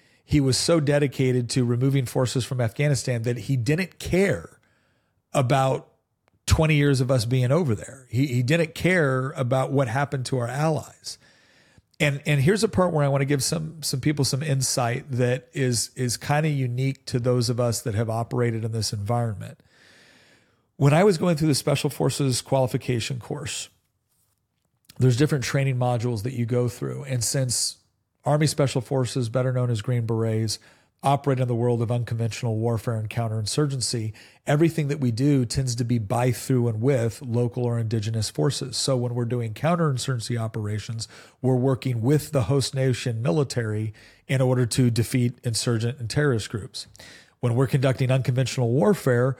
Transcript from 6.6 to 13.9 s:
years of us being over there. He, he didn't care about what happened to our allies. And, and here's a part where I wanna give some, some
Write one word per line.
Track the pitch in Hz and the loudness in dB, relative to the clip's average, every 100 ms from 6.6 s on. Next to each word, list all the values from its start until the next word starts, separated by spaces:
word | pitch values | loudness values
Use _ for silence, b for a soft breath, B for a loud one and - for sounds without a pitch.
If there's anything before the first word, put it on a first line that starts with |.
| 156 147 | 4 4
years | 143 131 | 4 4
of | 127 | 2
us | 131 | 0
being | 117 127 123 | 2 0 2
over | 160 147 | 2 2
there. | 104 - - - | -2 -6 -16 -6
He, | 117 143 | -2 0
he | 123 | 0
didn't | 123 170 160 - | 2 2 0 0
care | 170 185 139 131 135 | 2 4 4 0 -2
about | 156 120 131 135 | -2 0 0 2
what | 139 123 | 0 0
happened | 131 143 135 123 | 0 -2 -4 -2
to | 131 | -2
our | 117 | -2
allies. | 135 160 147 - - - - b b b b b b b - | -2 0 -2 -6 -16 -16 -16 b b b b b b b -2
And, | 147 139 - | -2 0 0
and | 143 | 2
here's | 139 208 | 4 2
a | 214 | 2
part | 190 180 | 2 2
where | 156 139 | 2 2
I | |
wanna | 139 139 | 2 2
give | 139 | 0
some, | - 165 156 160 | 0 -4 -6 -8
some | - | -6